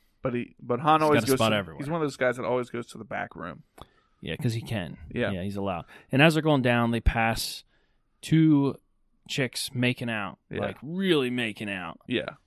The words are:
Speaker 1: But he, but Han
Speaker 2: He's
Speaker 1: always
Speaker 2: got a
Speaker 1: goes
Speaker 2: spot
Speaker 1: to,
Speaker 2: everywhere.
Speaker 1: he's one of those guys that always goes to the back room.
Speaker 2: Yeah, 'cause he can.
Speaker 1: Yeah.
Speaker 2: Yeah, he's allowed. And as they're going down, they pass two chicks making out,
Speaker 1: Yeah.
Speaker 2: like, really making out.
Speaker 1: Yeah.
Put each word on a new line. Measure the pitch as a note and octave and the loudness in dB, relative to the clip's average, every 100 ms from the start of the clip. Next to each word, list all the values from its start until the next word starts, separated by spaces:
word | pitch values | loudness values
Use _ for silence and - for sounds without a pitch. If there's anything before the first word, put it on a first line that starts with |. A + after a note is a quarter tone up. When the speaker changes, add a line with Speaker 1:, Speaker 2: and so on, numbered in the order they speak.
| _ _ | _ _
Speaker 1:
But | B2+ A#2+ | -4 -4
he, | A2 - | -6 -10
but | A#2+ B2 | -4 0
Han | D3+ D#3 | 4 4
Speaker 2:
He's | D3+ | 6
Speaker 1:
always | C#3+ | 4
Speaker 2:
got | A2 | 4
a | |
Speaker 1:
goes | C3 | 4
Speaker 2:
spot | A2 | 4
Speaker 1:
to, | G#2 | 2
Speaker 2:
everywhere. | F2 D2+ | -2 -8
Speaker 1:
he's | C#3+ | -4
one | E3 | -2
of | D3 | -2
those | - | 0
guys | B2+ B2+ | 0 0
that | G2+ | -2
always | B2 A#2+ | -2 -2
goes | A#2+ A#2 | -8 -10
to | A2+ | -14
the | |
back | G#2 G2+ G2+ E2+ | -10 -8 -8 -10
room. | E2+ - - - - _ _ _ | -12 -12 -20 -20 -20 _ _ _
Speaker 2:
Yeah, | - D#2+ | -8 -4
'cause | B2 | -4
he | A#2 | -4
can. | - G#2+ D#2+ - - | -4 -6 -6 -12 -10
Speaker 1:
Yeah. | A2 G#2+ | -4 -4
Speaker 2:
Yeah, | F#2+ | -4
he's | G2 G2+ | -6 -6
allowed. | G2 E2+ - - - | -4 -6 -10 -18 -2
And | C3 | 4
as | D#3+ | 6
they're | D#3 | 4
going | D#3 C#3+ | 2 2
down, | B2 A#2+ A#2 | 2 2 2
they | A#2 | 2
pass | - A#2 A2+ A2 - - - _ _ _ _ _ | 2 2 0 -2 -6 -10 -18 _ _ _ _ _
two | - D#3+ D#3 C#3+ C#3 - _ _ _ _ - | 0 4 6 6 4 -2 _ _ _ _ -8
chicks | - B2+ - - | -4 -4 -4 -6
making | B2+ B2 A#2+ A#2+ | 0 0 0 -4
out, | A2 G2 - - | -6 -6 -10 -10
Speaker 1:
Yeah. | - | -6
Speaker 2:
like, | G2+ - | -6 -8
really | C#3 F3+ F#3+ D3+ B2 | -10 -4 2 2 2
making | B2 A2+ G#2 G#2 | -2 -4 -6 -8
out. | G2 F2 - - | -6 -8 -12 -4
Speaker 1:
Yeah. | A#2+ - - | -4 -4 -12